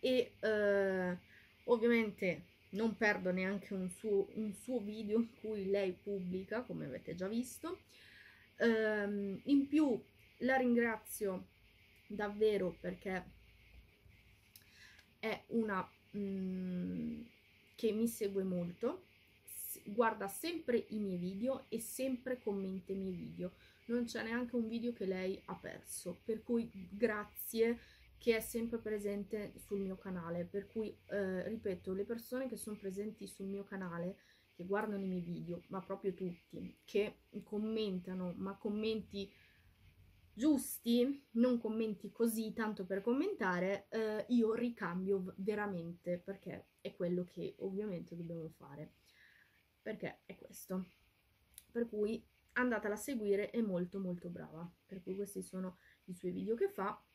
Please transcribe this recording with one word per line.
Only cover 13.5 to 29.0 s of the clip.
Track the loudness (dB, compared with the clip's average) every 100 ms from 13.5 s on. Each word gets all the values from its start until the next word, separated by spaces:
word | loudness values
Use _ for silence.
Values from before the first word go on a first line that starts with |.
| -20 -20 -20 -20 -20 -20 -20 -20 -20 -20 -20 -20 -20 -20 -20 -20 _
è | -4 -4 -2
una, | 0 2 0 -2 -8 -12 -6
mm, | -4 -2 -2 -2 -2 -2 -2 -2 -4 -6 -10 -18 -20 -20 -20
che | 0 0
mi | 2 0
segue | 0 -2 0
molto, | 0 0 -2 -2 -2 -2 -10 -20 -20 -20
s-, | -16 -12 -10 -10
guarda | -8 2 2 2 -4
sempre | -4 -4 -4 2 0 2
i | -2
miei | -2 0
video | -2 -2 -2 -2 -4
e | -6
sempre | -6 -2 -2 -2 -2 -4
commenta | -2 -2 -2 -4 -4
i | -4
miei | -2
video, | -4 -8 -6 -6 -8 -20 -20 -2
non | 0
c'è | 0 -2
neanche | -2 -2 0 0
un | 0
video | 0 -2
che | -2 -2
lei | 0 0 -2 -6
ha | -8
perso, | -8 -10 -10 -8 -8 -8
per | -4 -4
cui | 2 0 0 -6 -12
grazie | 2 2 2 -4 -8 -4 4 4 4 -4 -20 -20 -4
che | 4 4
è |
sempre | 2 -2 -2 -2
presente | -2 -2